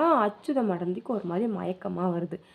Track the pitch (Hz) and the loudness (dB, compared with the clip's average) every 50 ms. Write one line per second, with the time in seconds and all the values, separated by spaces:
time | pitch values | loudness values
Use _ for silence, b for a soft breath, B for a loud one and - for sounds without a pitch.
0 | 311 339 311 247 208 208 208 - - - 277 269 233 202 175 170 175 175 180 226 | 4 4 6 4 4 2 0 -4 -4 -2 0 2 2 2 0 0 -2 -2 -4 -4
1 | - - 233 202 - 170 170 190 233 233 202 180 180 175 185 - - 196 180 175 | -4 -4 -4 -4 -2 -2 -2 0 0 0 -2 -2 -4 -4 -6 -6 -6 -6 -4 -2
2 | 180 185 170 170 175 170 165 - B B | 0 0 0 0 -2 -4 -8 -12 B B